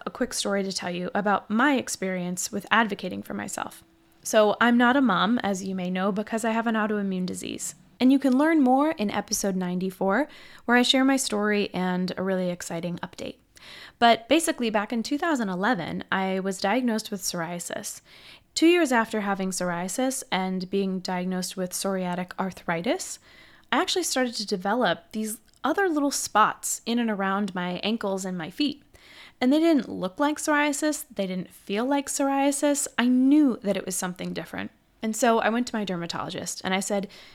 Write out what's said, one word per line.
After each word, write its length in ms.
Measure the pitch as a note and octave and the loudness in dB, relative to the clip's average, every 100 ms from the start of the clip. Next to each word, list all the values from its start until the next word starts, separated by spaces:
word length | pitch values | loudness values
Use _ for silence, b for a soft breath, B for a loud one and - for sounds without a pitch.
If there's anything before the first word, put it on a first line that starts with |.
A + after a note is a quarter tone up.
| - | -6
a 60 | |
quick 220 | - A#3+ | -4 -4
story 300 | - G#3 G3+ | -2 -2 -2
to 80 | F#3+ | -2
tell 200 | F#3 F3+ | -4 -4
you 180 | F3 F3+ G3+ | -4 -4 -2
about 340 | G3+ G3 - | 2 0 0
my 240 | A3 C#4 | 2 4
experience 800 | C4 - - F#3+ F#3 F3 F3+ - | 2 0 -4 -4 -2 -4 -4 -4
with 160 | G3+ - | -6 0
advocating 540 | G#3+ A3+ G3+ F#3 G3 | 2 2 -2 -6 -8
for 100 | - | -8
myself. 500 | G3+ G#3 - - - _ _ _ _ | -8 -8 -8 -8 -12 _ _ _ _
So, 340 | - A3 G#3+ G3 | 2 4 6 4
I'm 160 | A#3 A#3+ | 4 6
not 180 | A#3+ C#4 | 6 6
a 60 | |
mom, 380 | B3+ F3+ F#3 A#3+ | 4 4 2 0
as 240 | G3+ F#3+ | -2 -4
you 120 | F#3+ F#3+ | -4 -6
may 140 | F3+ | -4
know, 220 | F#3 G3 | -2 0
because 340 | G3+ G#3 A3+ A3+ | -2 -4 -2 -2
I 60 | |
have 160 | A3+ A3+ | 0 0
an 80 | A3 | 0
autoimmune 500 | G#3+ G#3 G3 F#3 F3+ | 0 0 -2 -2 -4
disease. 500 | F3+ A1 - - - _ - | -6 -8 -8 -10 -12 _ 2
And 120 | B3+ | 4
you 80 | C4+ | 6
can 180 | C4+ B3+ | 4 4
learn 240 | D#4 D#4+ | 4 4
more 300 | B3 C4 D4+ | 4 4 2
in 180 | D#4+ G3+ | 0 -2
episode 440 | A3 - G#3 G3+ F#3 | -2 -4 -2 -2 -2
ninety-four, 720 | F3+ F3+ F#3+ - G3 G#3 D4+ B B B - | -2 -2 -4 -2 0 0 -2 B B B 2
where 120 | A#3+ | 4
I 60 | |
share 200 | B3 C4 | 4 4
my 140 | C4 C4+ | 4 2
story 520 | - G#3 G#3 G#3 - | 0 -2 0 0 0
and 400 | F3 F3+ F3+ F#3 - | -2 -2 0 -2 -2
a 60 | |
really 260 | F#3 F#3 F3+ | -2 0 -2
exciting 480 | F3 - E3+ E3+ F3 | -4 -8 -6 -6 -6
update. 400 | F3+ - - - _ - B B B B | -10 -10 -12 -14 _ -20 B B B B
But 300 | A#3 A3+ - | 6 6 4
basically, 420 | D#4+ E4 - A#3 | 2 2 -2 0
back 220 | A3 - | 0 -2
in 80 | A#3 | -4
two 160 | A3 C#4+ | -2 -2
thousand 320 | F4 C#4+ G3+ | 0 0 0
eleven, 540 | F3+ G#3 G#3+ C#3+ F3 - | 0 0 0 -2 -6 -4
I 280 | F#3+ F#3+ F#3+ | -2 0 -2
was 200 | F#3+ F#3+ | -2 -2
diagnosed 500 | G3 A#3+ B3 A3 - | 0 2 0 -2 -4
with 120 | G3+ | -6
psoriasis. 800 | - F3 E3 F3 - - G#3 - B B B B B | -6 -6 -6 -8 -8 -8 -8 -12 B B B B B
Two 140 | - D#4+ | 2 6
years 240 | F4 D4 | 6 4
after 300 | A#3+ A3 G#3+ | 2 2 -2
having 280 | G3+ G3 F#3+ | -2 -2 -2
psoriasis 720 | F#3 F3+ E3+ F#3 - C4 B3+ - | -2 -4 -4 -4 -2 -2 -2 -4
and 380 | F#3 F#3+ F#3 F#3 | -2 -2 -4 -2
being 300 | G3 F#3+ F#3 | -2 -2 -4
diagnosed 580 | F#3 F3+ F#3 F#3 F3+ - | -4 -4 -2 -4 -4 -6
with 140 | F3+ | -6
psoriatic 640 | - G3 F#3+ F3+ F3+ F3+ - | -4 -2 -2 -2 -4 -6 -6
arthritis, 800 | F#3+ - - E3+ G3 F#4 - - b b b b b | -6 -6 -4 -2 0 -2 -4 -12 b b b b b
I 100 | B3 | 0
actually 220 | F#4 F#4 | 0 -2
started 320 | E4 C4+ B3 A#3+ | -2 0 -2 -4
to 100 | G3+ | -6
develop 640 | G3 G3 A#3 G#3 E3 - | -4 -2 2 2 0 -6
these 240 | G#3+ A3 A3 _ _ | -6 -6 -8 _ _
other 240 | C4 E4 G4 | -2 2 2
little 240 | D4+ C#4 | 2 0
spots 720 | C#4 - G#3 F#3+ - - - - | -2 0 4 4 2 -6 -6 -2
in 140 | A#3 | -2
and 100 | A3+ | 0
around 460 | G3 F#3+ G3 G3+ F3+ | 0 0 0 -2 -4
my 240 | F3+ F3+ | -4 -4
ankles 420 | G3+ A3+ G3+ F#3+ F#3+ | -4 -2 -2 -2 -4
and 120 | F3+ | -6
my 120 | D#3 | -8
feet. 340 | - D4 - _ B B B B B | -4 -4 -4 _ B B B B B
And 140 | B3+ | 2
they 60 | D4+ | 4
didn't 280 | E4 D4 G3 | 6 4 2
look 320 | G3 F3+ - | -6 -6 -2
like 180 | C#4+ D4 | -2 0
psoriasis. 680 | - D4 D4 C#4+ D4+ D4 - - | 0 2 2 0 -2 -2 -8 -6
They 100 | F#3+ | -4
didn't 260 | F#3 - | -4 -8
feel 340 | - - G3+ B3+ | -14 -6 -2 0
like 220 | C#4+ C#4 | 0 -2
psoriasis. 800 | - C#4 C#4 C#4 C#4+ D4 C#4 - - | -2 0 2 2 2 2 0 -2 0
I 100 | A#3+ | 2
knew 520 | B3+ C4 D4 C#4+ G#3+ | 4 6 6 6 2
that 140 | G3 G3 | -2 -2
it 80 | - | -2
was 100 | F3+ | -4
something 380 | F3+ F3+ F3+ | -6 -6 -8
different. 380 | F3 E3 F#3 G3+ _ _ - | -6 -8 -10 -10 _ _ -8
And 140 | A3 A3 | -6 2
so 240 | B3 A3+ | 4 4
I 100 | G#3 | 2
went 180 | A3+ B3 | 0 -2
to 80 | A3+ | -4
my 100 | G3+ | -4
dermatologist 760 | F3 E3+ - - F#3 F3 - | -4 -6 -6 -6 -6 -8 -8
and 100 | F#3 | -4
I 60 | F#3 | -2
said, 280 | G3 G3+ G3 B B | -2 -4 -4 B B